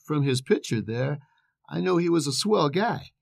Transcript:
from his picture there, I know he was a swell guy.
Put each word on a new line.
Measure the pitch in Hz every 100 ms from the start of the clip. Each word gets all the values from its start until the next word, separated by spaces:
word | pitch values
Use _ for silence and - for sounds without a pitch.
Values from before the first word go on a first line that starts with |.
| -
from | 151
his | 139 127
picture | - 208 - 113
there, | 101 117 135 151 - _ _ _ -
I | 165
know | 185 175
he | 170
was | 170 143
a |
swell | 127 208 208 147
guy. | 170 226 160 - _